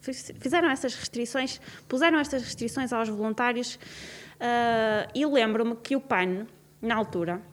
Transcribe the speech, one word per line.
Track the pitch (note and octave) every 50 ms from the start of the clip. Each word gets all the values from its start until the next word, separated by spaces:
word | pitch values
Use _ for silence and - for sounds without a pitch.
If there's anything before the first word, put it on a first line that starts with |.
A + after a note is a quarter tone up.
| -
fiz-, | - C4 - - - - -
fizeram | - C4 C4+ F4 E4+ E4
essas | C4 C4+ - B3+ -
restrições, | - - - - A#3+ A#3+ A#3+ - C4+ C4 B3+ - - - - - - - -
puseram | - B3+ D4 E4 D#4+ D#4
estas | C#4+ D4 C#4+ C4 A#3+
restrições | - - - A#3 A#3 - C#4 C4 A#3+ B3
aos | A3+ A3+ A3
voluntários, | G#3+ G#3 G#3+ A3 A3 - B3 A#3+ A#3+ A#3 B3 B3 - - - - - - - - - - - - - -
eh, | - A#3+ A#3+ A#3+ A#3+ A#3 A3+ A3+ A3 A3 G#3+ G#3+ - - -
e | B3 C#4+
lembro-me | D4+ C#4+ C#4 A3+ A3 G#3+ A3 A#3 A#3 A#3
que | A#3 - - C4+
o | C4+ -
pan, | - A#3+ F#3+ F3+ F#3 F#3 F#3+ G#3+ A3+ - - - - - - -
na | A3+ A#3
altura | A3 A3 - - F#3 E3+ E3 F3 F#3+ - -